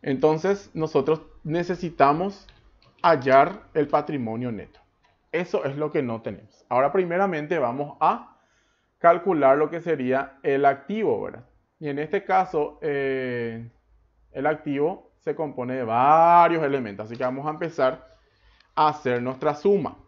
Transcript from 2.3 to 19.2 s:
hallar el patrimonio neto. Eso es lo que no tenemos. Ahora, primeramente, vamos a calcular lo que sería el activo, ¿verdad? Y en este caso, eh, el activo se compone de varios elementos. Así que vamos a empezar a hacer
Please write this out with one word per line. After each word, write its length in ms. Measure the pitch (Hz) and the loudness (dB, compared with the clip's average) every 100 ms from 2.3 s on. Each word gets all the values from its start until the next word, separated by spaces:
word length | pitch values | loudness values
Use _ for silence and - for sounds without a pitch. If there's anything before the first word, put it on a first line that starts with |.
| 196 - _ _ _ _ _ | -8 -20 _ _ _ _ _
hallar 640 | 170 160 131 135 151 196 - | 2 2 6 6 6 0 -8
el 140 | 160 147 | -4 0
patrimonio 640 | 151 147 147 113 110 123 | 0 -2 -6 -6 -6 -6
neto. 260 | 107 76 _ _ _ _ _ _ | -8 -14 _ _ _ _ _ _
Eso 340 | 160 175 202 143 | -6 -4 -4 -4
es 100 | 139 | -4
lo 160 | 151 | -4
que 100 | 151 | -2
no 200 | 131 113 | -4 -6
tenemos. 440 | 117 98 - _ _ | -8 -12 -16 _ _
Ahora, 220 | 120 139 | 0 2
primeramente, 680 | 196 180 170 196 165 147 170 | 0 -2 0 -2 -2 -4 -2
vamos 380 | 123 131 147 - | -2 -4 -8 -2
a 320 | 156 233 - _ _ _ _ _ _ _ | 0 0 -8 _ _ _ _ _ _ _
calcular 580 | 170 175 185 170 135 139 | 4 4 2 2 4 4
lo 140 | 151 | 2
que 120 | 165 | -4
sería 580 | 165 156 127 127 139 - | -4 -4 0 -2 -2 -6
el 240 | - 139 139 | -2 2 2
activo, 560 | 135 - 208 196 110 | 2 -6 -4 -2 -2
¿verdad? 240 | - - 120 _ _ _ | -4 -12 -20 _ _ _
Y 100 | 151 | -8
en 100 | 139 | -6
este 240 | 156 196 | -4 -4
caso, 560 | 196 190 185 165 147 - | 0 0 0 -2 -4 -6
eh, 880 | 160 143 135 135 131 120 117 113 117 _ _ _ _ _ _ | -6 -4 -2 -4 -4 -6 -6 -8 -14 _ _ _ _ _ _
el 160 | - 139 | -6 -4
activo 640 | 151 151 139 151 190 _ _ | -4 -4 -2 -2 -4 _ _
se 160 | - 151 | -8 -6
compone 400 | 156 139 123 131 | -6 -8 -8 -6
de 80 | |
varios 800 | 117 117 135 156 165 170 170 165 | -2 2 4 6 8 8 6 4
elementos. 420 | 147 139 117 98 110 | 0 -2 -4 -8 -10
Así 100 | 117 | -6
que 80 | |
vamos 220 | 127 131 147 | -6 -4 -8
a 60 | |
empezar 680 | 156 170 156 131 127 - _ _ _ _ _ _ | -6 -8 0 0 0 -14 _ _ _ _ _ _
a 140 | - 156 | 0 0
hacer 340 | 147 131 123 | 2 -2 -2